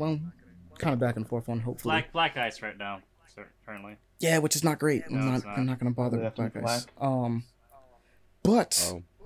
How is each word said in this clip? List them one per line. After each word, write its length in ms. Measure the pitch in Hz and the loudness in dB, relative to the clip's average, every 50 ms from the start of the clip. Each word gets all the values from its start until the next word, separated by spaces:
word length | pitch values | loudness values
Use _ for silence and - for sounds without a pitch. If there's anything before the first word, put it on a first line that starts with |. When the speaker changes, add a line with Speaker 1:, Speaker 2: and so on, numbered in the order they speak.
Speaker 1:
well, 200 | 151 160 156 151 156 170 - - - - - - - - - - | -2 -2 -2 -2 -4 -6 -10 -14 -20 -20 -20 -20 -20 -18 -10 -4
kinda 180 | - 165 139 120 | 0 0 2 2
back 180 | 127 120 113 | 2 2 0
and 120 | 113 110 110 | 0 -4 -4
forth 180 | - 117 113 - | -4 -4 -4 -2
on 120 | 117 117 | -4 -4
hopefully. 320 | 113 120 123 - - 117 | -2 -4 -6 -4 -2 0
Speaker 2:
Black, 200 | 135 160 156 - | 0 0 0 -2
black 260 | - 165 165 151 - 139 | 0 0 0 0 0 0
ice 260 | 123 113 107 - 110 | -2 -2 -4 -6 -10
right 120 | 107 101 101 | -10 -8 -8
now, 220 | 101 101 101 95 92 _ _ _ _ _ - | -8 -8 -8 -10 -12 _ _ _ _ _ -18
sir, 100 | - 104 - _ _ - | -18 -18 -18 _ _ -18
currently. 340 | - 107 101 98 101 104 - _ _ _ - | -16 -14 -14 -14 -14 -16 -18 _ _ _ -2
Speaker 1:
Yeah, 200 | - 165 165 160 | 2 4 4 4
which 160 | 151 151 - | 4 4 2
is 80 | 147 151 | 2 2
not 160 | 165 151 143 | 2 2 2
great. 240 | - 151 147 120 - - | 2 2 2 2 0 -2
I'm 120 | 131 131 | -2 0
Speaker 2:
No, 60 | 135 | 0
Speaker 1:
not, 100 | 135 127 | 2 2
Speaker 2:
it's 100 | 127 110 | 0 -2
not. 120 | 104 104 - | -2 -2 -2
Speaker 1:
I'm 60 | 131 131 | 0 0
not 100 | 131 123 | 0 0
gonna 140 | 123 123 | 0 -2
bother 260 | 120 120 123 123 120 117 | 0 0 0 0 0 0
Speaker 3:
Yeah, 60 | 113 | -2
Speaker 1:
with 120 | 110 110 | -2 -2
black 180 | - 117 110 - | -2 -4 -4 -4
Speaker 3:
black. 120 | 110 117 | -4 -2
Speaker 1:
ice. 220 | 117 117 120 120 - - - | -2 -2 -2 -2 -6 -8 -4
Um, 440 | - 139 131 127 123 120 120 117 123 - _ _ _ _ - - - - - - _ _ _ - - - _ _ | -2 0 0 2 0 0 -2 -2 -4 -8 _ _ _ _ -20 -20 -20 -20 -20 -20 _ _ _ -20 -20 -20 _ _
but 500 | - 170 214 240 190 - - - - 87 | 4 6 6 6 6 4 2 0 0 0
Speaker 4:
Oh. 120 | 90 87 87 - _ _ - | -2 -6 -10 -14 _ _ -16